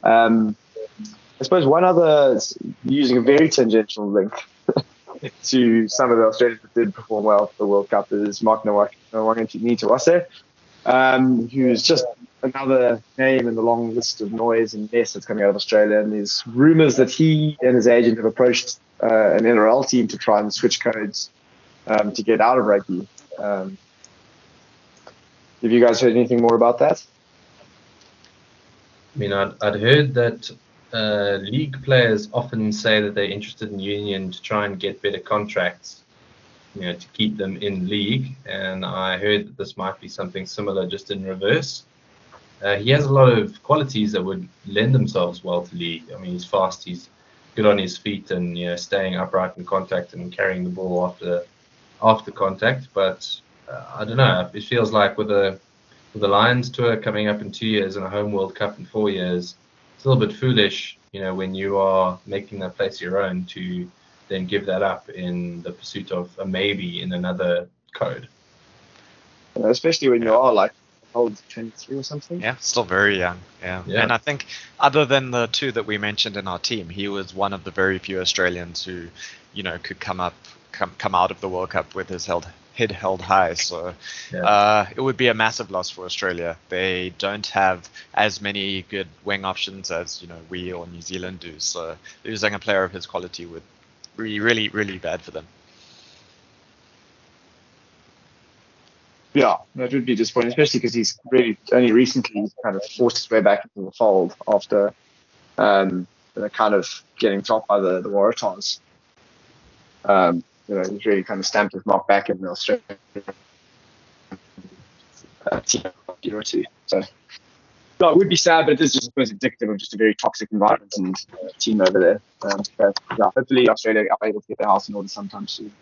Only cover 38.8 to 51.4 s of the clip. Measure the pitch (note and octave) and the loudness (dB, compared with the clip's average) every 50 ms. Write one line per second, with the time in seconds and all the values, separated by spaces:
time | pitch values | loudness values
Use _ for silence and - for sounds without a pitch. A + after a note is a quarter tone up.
38.8 | F#2 F#2 F#2 F#2 F#2 F#2 F#2 F#2 G2+ G#2+ G#2 G#2 G#2 - - - G2 - - - | -8 -8 -8 -6 -4 -4 -4 -2 0 0 0 0 -2 -6 -10 -12 -12 -12 -10 -8
39.8 | F#2 F#2+ F#2+ - - - - - F#2+ F2+ - G2 F#2 - - - G#2 G2+ F#2+ F#2+ | -8 -8 -8 -10 -16 -18 -12 -10 -10 -10 -8 -12 -12 -10 -10 -8 -6 -4 -4 -4
40.8 | F#2 F2+ G2 G2 - - G2+ G2 F#2+ F#2+ F#2+ F#2 G2 G2+ B2+ D#3+ D3 - - - | -4 -4 -6 -10 -8 -10 -10 -8 -8 -8 -8 -4 0 0 0 0 -2 -6 -12 -14
41.8 | _ _ _ _ _ _ _ _ _ _ - - _ _ _ _ G2+ G2+ G2+ G2 | _ _ _ _ _ _ _ _ _ _ -20 -20 _ _ _ _ -2 -2 -2 0
42.8 | G#2+ A#2+ C#3 D3 C#3+ C3+ C3+ C#3 C3 B2 A#2+ A2 G2 - - - _ - D3 D3+ | 2 2 2 2 4 2 6 6 8 8 8 4 2 -2 -6 -14 _ 0 2 2
43.8 | C#3+ C3+ - G#2+ G#2 G#2 G#2 F#2+ F2+ F#2+ G2 F2+ F2+ - _ _ _ G2 G2 G#2 | 2 -2 -2 -2 -2 0 0 -2 -4 -4 -6 -8 -10 -14 _ _ _ -4 -2 0
44.8 | A2+ B2+ C3+ B2+ G#2 F2+ - G2 F2 F2 F2 - - F#2 F2 F2 F2 - - F2 | 2 4 4 2 2 0 0 -2 -2 -2 -4 -8 -6 -4 -4 -4 -4 -6 -10 -8
45.8 | F2 E2+ E2 E2 D#2+ - D2+ D2+ F#2 F2+ F2+ F2 F2 - - G2 F#2 F#2 - - | -8 -6 -8 -10 -12 -16 -18 -16 -12 -10 -10 -10 -8 -2 0 0 0 0 -2 -8
46.8 | - F2+ F2+ F2 - - _ _ _ _ _ _ _ _ _ - G#2+ G#2 G2+ G2+ | -12 -12 -12 -12 -14 -20 _ _ _ _ _ _ _ _ _ 4 4 4 4 4
47.8 | F#2+ F2+ - - _ G#2+ G2+ F#2+ - - F#2+ F2+ F2+ F2 E2+ F2 F2 F2 F2 F2 | 0 -4 -6 -8 _ -6 -6 -6 -6 -6 -4 -4 -4 -4 -6 -6 -6 -6 -6 -6
48.8 | - - - G2 F#2+ F#2+ F#2 F2+ F#2 F2+ - F#2 F#2 F2+ - - F2+ - G2 F#2+ | -6 -4 -2 -2 -2 -2 -2 -4 -6 -2 -2 -2 -2 -2 -6 -12 -8 -4 -4 -4
49.8 | F#2 - F#2+ F2+ F2 - - F2 F2+ F2+ - - G2 F#2+ F#2 F#2 F2+ F2+ F2+ F#2 | -2 -2 -6 -6 -6 -8 -12 -14 -14 -12 -6 -4 -2 -2 -2 -4 -6 -6 -6 -6
50.8 | F#2 F#2 F2+ F2 F2+ F2+ F2+ _ F2 F2+ F2 F2 | -6 -4 -2 -2 -2 -4 -6 _ -6 -4 -4 -4